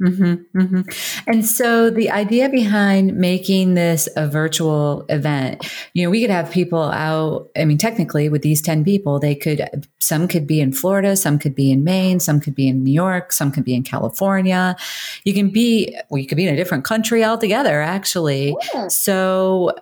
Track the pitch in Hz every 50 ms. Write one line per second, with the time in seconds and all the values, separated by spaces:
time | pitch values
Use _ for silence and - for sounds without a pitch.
0 | 185 180 180 190 185 175 175 175 - _ - 185 185 185 190 185 185 - - -
1 | - - - - - - 226 226 220 226 - - 247 240 233 233 226 226 226 220
2 | 220 - - 202 208 190 226 240 262 277 269 254 220 202 208 208 202 202 196 196
3 | 190 190 - 180 185 180 185 185 185 - 196 190 185 185 180 175 170 170 165 156
4 | - - - 160 156 147 143 156 156 160 156 - 165 156 151 151 147 147 143 -
5 | - - 156 147 135 151 147 139 131 127 - - - - - - - - - 180
6 | 180 175 190 226 240 214 190 175 160 170 - 185 175 175 170 165 151 143 - -
7 | 156 156 160 160 156 156 156 - - - - - 160 156 147 147 214 226 226 226
8 | 165 - - 147 147 151 151 147 147 151 156 151 - 175 156 156 151 190 202 196
9 | 196 147 143 143 143 147 143 143 - 160 151 - - - - 147 - - _ -
10 | - - 165 151 175 180 - 170 147 147 156 151 143 131 135 - - 185 196 202
11 | 190 202 196 190 - 156 147 147 - 147 131 - 139 135 135 135 147 170 190 190
12 | 185 185 185 180 - - 151 147 - 147 135 - 135 131 131 131 131 135 139 160
13 | 180 190 185 180 180 - - - 151 139 139 147 127 127 127 123 131 - - -
14 | - 113 - - 190 196 196 190 185 185 185 180 185 185 180 - - - - -
15 | - - - - - 202 190 202 202 190 196 220 240 240 226 220 - - - -
16 | - - 147 139 135 - 147 147 190 180 143 143 180 - 165 131 - - 220 226
17 | 226 - 233 226 220 220 226 220 226 190 208 254 285 220 147 147 151 160 185 196
18 | 196 - - 180 160 147 139 135 139 143 151 622 698 640 571 254 202 175 - -
19 | - 202 190 190 190 190 185 185 185 190 190 185 180 160 - -